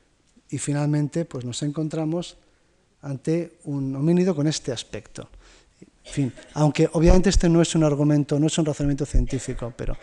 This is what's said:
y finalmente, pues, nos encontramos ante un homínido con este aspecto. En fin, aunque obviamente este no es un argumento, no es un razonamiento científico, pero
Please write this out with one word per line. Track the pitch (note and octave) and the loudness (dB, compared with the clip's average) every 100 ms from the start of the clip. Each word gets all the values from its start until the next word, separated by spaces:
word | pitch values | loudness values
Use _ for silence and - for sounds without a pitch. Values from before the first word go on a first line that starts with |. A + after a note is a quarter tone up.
| _ _ _ _ _ | _ _ _ _ _
y | C#3 | -8
finalmente, | - C#3+ D3 D3+ D3 E3 E3 | -4 -2 0 0 -2 -4 -6
pues, | C3+ | -6
nos | B2 A#2 | -8 -6
encontramos | D3 C#3+ D#3 D#3 D#3 E3 E3+ - _ _ _ _ _ _ | -6 -4 -4 -4 -4 -4 -6 -14 _ _ _ _ _ _
ante | C#3+ C3 - D#3+ E3+ - | -10 -8 -2 -2 -4 -10
un | - C#3+ C3+ | -8 -6 -4
homínido | C3+ D3+ F3 F#3 | -2 2 4 2
con | D#3 D3 | 2 0
este | C#3+ - | -2 -4
aspecto. | A#2 - G#2+ - - - - - - _ _ - _ - | -8 -8 -14 -14 -16 -18 -20 -20 -20 _ _ -20 _ -10
En | |
fin, | - C3+ - - | -4 -4 -6 -10
aunque | - D3+ C#3 D#3+ | 0 2 2 0
obviamente | E3+ E3+ F3+ G3 | 4 6 6 6
este | F3 F3 | 4 4
no | E3 | 4
es | D#3+ | 4
un | E3+ | 2
argumento, | D#3 C#3+ D3 D3 C#3 C#3+ | 2 2 2 2 2 0
no | D#3 | 0
es | D#3+ | 0
un | |
razonamiento | D3+ C#3+ C#3+ C#3 | -2 -2 -2 -2
científico, | D3 - B2 C3 - B2 A#2 - | 0 2 2 -2 -6 -8 -8 -8
pero | A#2+ A#2+ | -6 -6